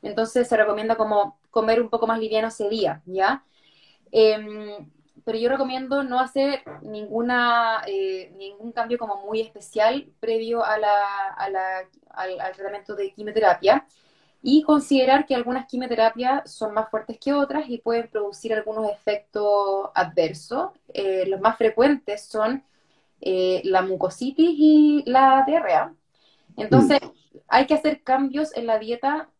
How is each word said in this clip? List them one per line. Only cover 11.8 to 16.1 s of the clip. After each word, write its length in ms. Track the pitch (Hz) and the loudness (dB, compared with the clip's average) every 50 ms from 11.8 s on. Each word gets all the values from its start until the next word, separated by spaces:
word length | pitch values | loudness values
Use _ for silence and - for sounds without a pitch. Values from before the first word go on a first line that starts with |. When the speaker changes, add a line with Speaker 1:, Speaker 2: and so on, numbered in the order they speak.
| 185 190 _ _ _ _ | -10 _ _ _ _ _
Speaker 1:
al, 300 | - - 185 185 185 - | -12 -10 -8 -8 -8 -8
al 120 | - 185 | -8 -10
tratamiento 420 | 185 190 196 196 202 202 196 - 208 | -10 -10 -10 -10 -10 -12 -12 -12 -8
de 180 | 196 196 196 | -6 -8 -8
quimioterapia 760 | _ - 208 208 208 220 214 185 175 - 185 196 240 294 - _ _ _ _ _ _ _ _ _ _ _ | _ -10 -12 -4 -2 4 6 6 4 6 4 4 4 4 2 _ _ _ _ _ _ _ _ _ _ _
y 200 | - - 269 311 | 0 4 4 4
considerar 640 | 302 - 302 294 277 - 285 269 254 262 269 285 302 | 6 6 2 2 4 2 2 2 4 6 4 4 4
que 80 | - 269 | 0 -2
algunas 320 | 247 240 240 247 262 247 | -2 -2 -4 -6 -6 -6
quimioterapias 840 | _ - 247 254 247 240 220 220 226 | _ -8 -8 -6 -4 0 2 2 2